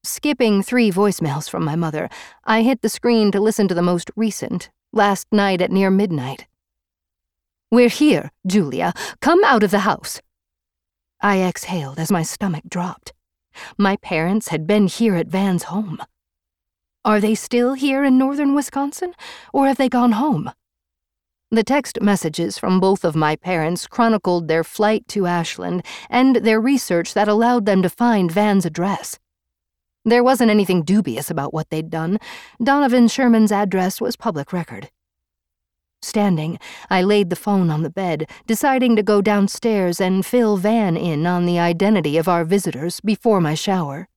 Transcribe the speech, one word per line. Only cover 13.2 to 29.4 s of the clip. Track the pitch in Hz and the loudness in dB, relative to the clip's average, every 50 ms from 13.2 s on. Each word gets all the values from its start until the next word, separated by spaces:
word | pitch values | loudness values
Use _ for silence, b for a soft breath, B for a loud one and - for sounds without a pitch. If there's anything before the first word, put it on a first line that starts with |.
| _ _ _ _ _ _ B B B B B | _ _ _ _ _ _ B B B B B
My | - 202 196 196 | 0 0 0 0
parents | - - - 180 156 160 175 202 220 - - | -2 -4 -4 -2 -2 0 0 -2 -2 -2 -4
had | 165 156 156 | -6 -4 -2
been | 160 208 214 202 | 0 2 2 2
here | 175 - - 233 226 190 | 2 2 0 0 2 2
at | 165 160 - | 0 -2 -2
Van's | 160 190 196 196 180 170 - | -2 -2 0 0 0 -2 -4
home. | - 165 208 214 185 160 - - _ _ _ _ _ _ _ _ _ _ _ _ _ _ _ _ _ _ _ _ | -6 -8 -8 -6 -6 -10 -12 -14 _ _ _ _ _ _ _ _ _ _ _ _ _ _ _ _ _ _ _ _
"Are | 214 214 208 | 0 0 2
they | 202 214 220 | 2 0 0
still | - - - 247 240 240 247 269 | -2 -4 -2 0 0 0 0 0
here | 262 269 277 269 277 285 | -2 -2 -2 0 2 2
in | 277 254 | 4 4
northern | 254 269 269 285 285 294 277 277 | 4 2 2 0 0 0 0 0
Wisconsin, | 294 277 - - 277 285 285 - - 370 359 - B B B B B B B | 0 -2 -4 -6 -6 -6 -6 -6 -8 -10 -10 -10 B B B B B B B
or | - 294 269 | 0 0 2
have | 277 269 | 2 2
they | - 262 247 | 2 0 0
gone | - 247 240 247 | 2 2 2 2
home?" | 214 202 269 311 226 151 143 143 - _ _ _ _ _ _ _ _ _ _ _ _ _ _ _ _ _ _ _ 220 | 2 2 0 0 0 -2 -4 -8 -14 _ _ _ _ _ _ _ _ _ _ _ _ _ _ _ _ _ _ _ 0
The | 226 | 0
text | 214 - 269 294 - - - - | 2 2 0 -2 -2 -4 -6 -2
messages | 196 208 202 180 - 160 156 - 170 - - | 0 0 0 0 -2 -4 -4 -4 -4 -4 -6
from | - - 185 185 185 | -6 -2 0 2 2
both | 190 190 196 - - | 4 2 0 2 0
of | 175 147 | -2 0
my | 156 156 151 156 | 0 0 0 -2
parents | - - 180 185 165 156 160 180 - - | -2 -4 -4 -2 -2 -2 -2 -4 -6 -8
chronicled | - - - 233 226 220 208 - 190 180 175 165 151 | -8 -2 0 2 2 2 0 0 0 -2 -2 0 0
their | 160 165 160 | -2 -2 -2
flight | - - - 208 214 220 214 _ - | -4 -2 0 0 0 0 -2 _ -6
to | - 208 190 | -4 -2 -2
Ashland | 175 175 170 165 - - - 180 175 175 180 B B B B B B | 0 -2 -2 -4 -6 -8 -8 -8 -6 -6 -6 B B B B B B
and | - 240 262 269 254 | 0 2 4 4 4
their | 233 196 220 220 220 | 4 2 2 2 2
research | 220 262 285 247 - - 185 170 170 - | 2 0 0 0 0 0 -2 -2 -2 -2
that | - 208 208 208 | -2 0 2 2
allowed | 208 214 226 240 247 247 202 | 2 2 2 2 2 2 2
them | 208 196 190 | 2 2 2
to | 180 175 | 2 0
find | - - 240 240 226 202 180 170 | -2 0 0 2 2 2 0 0
Van's | 165 202 208 214 202 196 170 | 0 0 2 2 2 2 0
address. | 175 156 170 175 202 190 - - - - _ _ _ _ _ | -2 -4 -2 -2 -2 -4 -4 -8 -14 -16 _ _ _ _ _